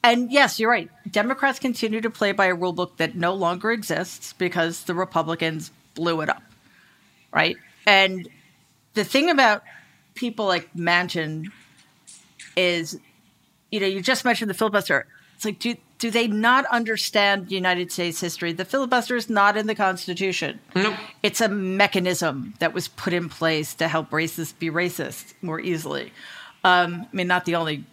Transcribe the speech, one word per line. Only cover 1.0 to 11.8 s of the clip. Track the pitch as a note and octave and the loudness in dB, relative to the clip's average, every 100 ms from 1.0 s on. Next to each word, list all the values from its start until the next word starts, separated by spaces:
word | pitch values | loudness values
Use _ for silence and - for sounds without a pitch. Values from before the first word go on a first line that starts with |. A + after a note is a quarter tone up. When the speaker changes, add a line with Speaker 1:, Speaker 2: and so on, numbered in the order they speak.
| G#3 | -4
Speaker 1:
Democrats | G#3+ A3+ C4 C#4 C4 | -2 0 0 0 0
continue | C4 A#3 A3 A3 | -4 -2 -2 -2
to | A3 | -4
play | - G3+ | 0 0
by | G3+ | 2
a | F#3+ | 2
rule | F3 F3+ | 2 -2
book | E3+ F3 - | -2 -6 -2
that | D#3+ | -4
no | E3+ E3+ | 0 -2
longer | G3 E3+ F3+ G#3+ | 0 -2 0 -2
exists | A#3 G#3+ D#3 F3+ - - | -4 -2 -4 -4 -12 -18
because | - F3+ F3+ E3 E3+ | -4 -2 0 -2 -2
the | - | -6
Republicans | F3 F#3 E3+ D#3+ E3 E3 D#3 D#3+ _ _ | -4 -2 -2 -2 -2 -4 -4 -12 _ _
blew | - E3+ D#3+ | -4 -2 0
it | D3+ | -2
up, | - - _ _ _ _ _ _ _ _ | -4 -8 _ _ _ _ _ _ _ _
right? | D#3+ D#3+ - - _ | 2 2 0 -12 _
And | - G3 F#3+ F#3 E3 - _ _ _ _ _ | 6 6 6 0 -10 -20 _ _ _ _ _
the | G#3+ | -4
thing | F#3+ C4+ E4 | 2 2 4
about | C#4+ A#3+ G#3 - - - _ _ | 6 4 4 -2 -20 -20 _ _
people | - B3 - | -8 -6 -2
like | G3+ F3 - | 0 0 -2
Manchin | E3+ E3+ F3 F3+ F3 D#3 D#3 F3 - - _ | -4 2 2 2 -4 -4 -6 -10 -16 -20 _